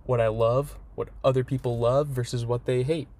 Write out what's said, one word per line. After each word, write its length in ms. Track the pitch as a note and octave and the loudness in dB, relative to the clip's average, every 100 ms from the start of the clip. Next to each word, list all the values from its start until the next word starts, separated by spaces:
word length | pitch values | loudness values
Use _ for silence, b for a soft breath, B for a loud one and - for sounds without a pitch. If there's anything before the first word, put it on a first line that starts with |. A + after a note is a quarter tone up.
| - | -2
what 120 | B2 | 2
I 100 | A2+ | 2
love, 500 | A2 A2+ B2 D3 - - | 2 2 2 -2 -8 -16
what 160 | - - - | -10 -10 0
other 220 | C#3 B2+ | 2 2
people 340 | B2+ C3 B2+ A#2 | 0 -2 -2 0
love 280 | A#2 C3 D3 | 2 2 0
versus 400 | B2+ A#2+ B2 A#2 | -2 -4 -4 -2
what 180 | A#2+ | -4
they 180 | B2+ B2+ | 0 0
hate. 260 | B2+ E3 - - | 0 -2 -4 -14